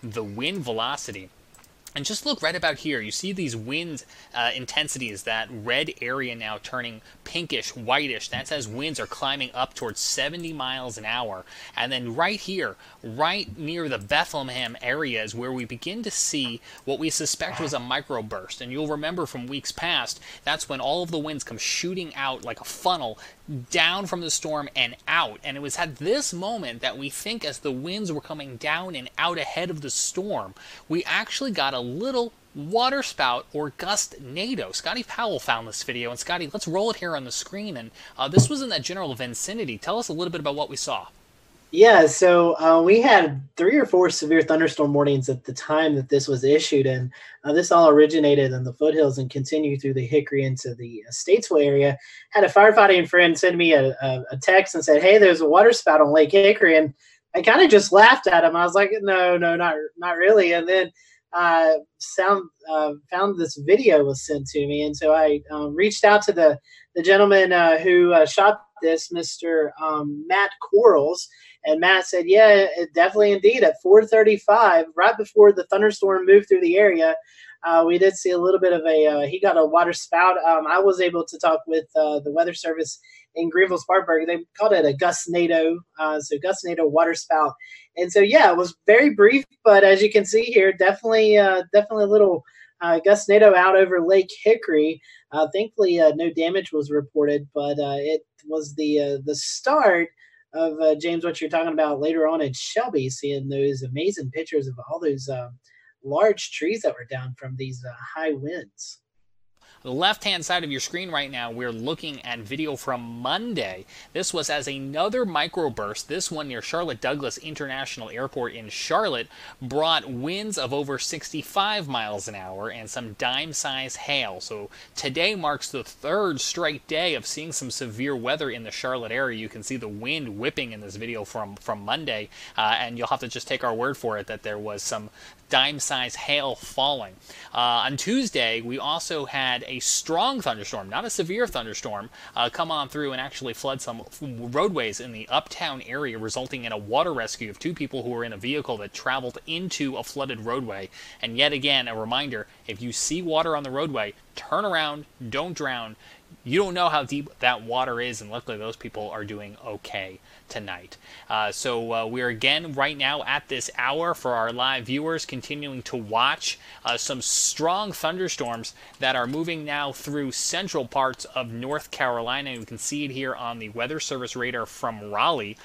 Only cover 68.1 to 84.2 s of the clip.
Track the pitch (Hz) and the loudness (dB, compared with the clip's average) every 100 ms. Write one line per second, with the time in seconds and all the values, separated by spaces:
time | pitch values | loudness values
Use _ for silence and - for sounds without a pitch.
68.1 | 170 156 - 196 208 - - 160 160 - | 6 6 6 4 4 -4 -4 0 0 -2
69.1 | 175 165 - 170 165 151 - 160 156 147 | -8 -8 -8 -2 0 0 -2 -4 -2 -4
70.1 | 147 160 190 202 - - - 233 170 143 | -8 -2 0 0 -4 2 8 8 8 4
71.1 | 175 - _ - _ 156 156 175 190 180 | -2 -8 _ -20 _ 0 2 4 4 2
72.1 | 180 175 196 220 202 190 160 170 156 175 | -2 6 10 10 10 6 0 -4 4 4
73.1 | 202 208 202 196 247 185 - 180 208 214 | 6 4 6 6 6 4 4 6 4 6
74.1 | 220 214 208 - 214 220 170 165 165 196 | 6 6 4 4 6 8 6 2 2 4
75.1 | 214 208 214 208 196 175 196 208 202 196 | 4 -2 8 8 8 2 2 2 2 0
76.1 | 190 185 202 202 190 175 180 208 170 160 | 2 8 8 8 4 4 6 6 6 2
77.1 | 160 - _ - - 165 165 165 175 190 | 0 -6 _ -20 -10 2 4 4 6 4
78.1 | 190 185 180 180 190 185 175 160 156 151 | 4 0 2 4 4 4 2 4 4 4
79.1 | 147 143 180 196 165 156 165 170 175 - | 4 -2 0 2 4 4 4 2 -2 -2
80.1 | 170 180 185 165 160 151 175 196 180 180 | 4 4 4 2 2 2 4 4 4 2
81.1 | 170 165 160 170 160 160 160 156 156 151 | 0 -6 -2 0 0 0 -2 0 0 0
82.1 | 147 143 147 170 170 170 160 156 - _ | 0 -2 0 0 -2 -6 -6 -6 -10 _
83.1 | _ _ - 170 165 190 180 - 190 180 | _ _ -6 -2 2 2 0 2 0 2
84.1 | 160 | 0